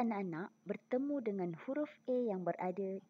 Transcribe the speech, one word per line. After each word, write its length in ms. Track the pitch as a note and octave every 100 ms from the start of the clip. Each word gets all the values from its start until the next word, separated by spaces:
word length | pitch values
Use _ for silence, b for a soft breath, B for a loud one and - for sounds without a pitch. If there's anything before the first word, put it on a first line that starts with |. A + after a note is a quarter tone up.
anak-anak 480 | A#3 G3+ F#3+ D#3 G#3+ _ -
bertemu 500 | G#3+ - B3+ C#4+ C#4+
dengan 320 | A3 G3 F3 E3
huruf 320 | - C#4+ D4 - -
A 80 | B3+ A#3
yang 80 | F#3+
berada 560 | E3+ - F#3 F3+ F#3+ F#3+